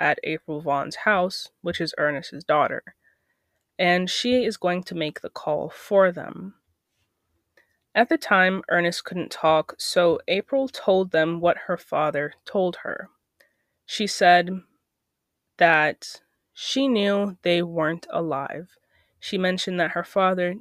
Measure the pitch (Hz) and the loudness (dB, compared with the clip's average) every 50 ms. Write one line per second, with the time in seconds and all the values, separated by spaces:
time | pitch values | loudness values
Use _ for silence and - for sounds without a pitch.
0 | - 147 147 - - - 160 160 _ - 151 147 165 147 143 139 - - - - | 0 0 0 0 -4 -8 -8 -8 _ -10 -10 -6 -4 -2 -2 -2 -2 -6 -8 -4
1 | - 220 208 185 180 190 - - - - _ _ - 175 175 - 165 156 - - | 0 0 2 2 0 -2 -4 -8 -12 -14 _ _ -8 -6 -6 -4 -6 -6 -4 -2
2 | 147 147 147 135 - - - - - - 151 151 135 - 131 - - - - _ | -2 -2 -2 -4 -8 -12 -14 -10 -2 0 2 2 2 0 -2 -6 -12 -14 -20 _
3 | _ _ _ _ _ _ _ _ _ _ _ _ _ _ _ - 185 175 175 180 | _ _ _ _ _ _ _ _ _ _ _ _ _ _ _ 0 2 2 2 2
4 | 185 185 - - - 247 254 254 233 220 208 - - 180 175 185 180 - 180 170 | 0 -2 -4 -4 0 2 2 2 2 0 -4 -2 -2 -2 -2 -2 -6 -8 -6 -6
5 | 156 151 - - - - - - - 156 151 151 - 151 - - - - 208 196 | -6 -6 -6 -8 -14 -14 -12 -8 -4 -4 -4 -4 -4 -6 -10 -12 -4 2 4 6
6 | 190 185 175 - - - - - 180 196 - _ _ _ _ _ _ _ _ _ | 6 6 4 -2 -10 -12 -12 -12 -14 -16 -16 _ _ _ _ _ _ _ _ _
7 | _ _ _ _ _ _ _ _ _ _ _ _ _ _ _ _ _ _ - 214 | _ _ _ _ _ _ _ _ _ _ _ _ _ _ _ _ _ _ 2 2
8 | 240 - 330 320 - - 202 185 185 185 190 190 - - - 175 170 170 175 - | 2 4 2 -2 0 2 4 4 4 2 0 -2 -4 -2 0 0 0 0 -2 -4
9 | - - 180 180 - - - - - 160 160 156 - - - - - - - 185 | -8 -10 -8 -8 -8 -8 -6 -2 2 2 4 2 2 -2 -8 -10 -8 -2 0 2
10 | 175 170 165 - - - 180 202 - - 277 269 269 262 - - - 214 190 190 | 4 4 2 0 0 -2 -2 -2 -2 -2 -2 -2 -2 -4 -6 -4 0 2 2 2
11 | 190 185 - 160 156 165 170 165 170 175 - - - - 180 - - - - 151 | 2 2 2 0 2 0 0 0 2 2 2 0 -2 -6 -6 -6 -6 -4 -2 -2
12 | 151 151 143 143 147 151 - _ - - - 202 185 180 175 - - - - - | 0 0 -2 -4 -6 -6 -8 _ -12 -6 -2 0 0 0 -2 -6 -10 -10 -10 -10
13 | - - _ _ _ _ _ _ _ _ _ _ _ _ _ _ _ - - - | -12 -16 _ _ _ _ _ _ _ _ _ _ _ _ _ _ _ -10 -6 -4
14 | 208 196 - - 202 180 175 175 175 175 185 185 - _ _ _ _ _ _ _ | -4 -4 0 4 6 8 8 8 6 2 -4 -10 -10 _ _ _ _ _ _ _
15 | _ _ _ _ _ _ _ _ _ _ _ - 175 165 160 156 151 151 - - | _ _ _ _ _ _ _ _ _ _ _ 4 4 6 6 4 2 2 -2 -4
16 | - - - - _ _ _ _ _ _ _ - - - - 269 277 269 240 208 | -10 -16 -16 -18 _ _ _ _ _ _ _ -12 -8 -4 -2 0 2 2 2 2
17 | 202 202 202 202 202 202 180 - - 175 175 170 175 170 170 165 156 156 165 170 | 2 2 2 0 0 -2 -4 -4 -2 0 0 0 0 -2 -2 -2 0 0 -2 -4
18 | - - 160 165 170 156 139 139 139 - - 151 180 - _ _ _ _ _ _ | -8 -6 -4 -4 -2 -2 -2 -4 -4 -6 -8 -12 -12 -14 _ _ _ _ _ _
19 | _ _ _ _ - - 208 190 185 185 185 185 - 190 180 175 165 156 - 175 | _ _ _ _ -10 -6 -2 0 0 0 0 -2 -4 -4 -2 0 0 0 -2 -4
20 | 170 - - 202 190 185 190 185 175 175 180 220 | -6 -2 0 2 2 2 2 2 -2 -2 -4 -6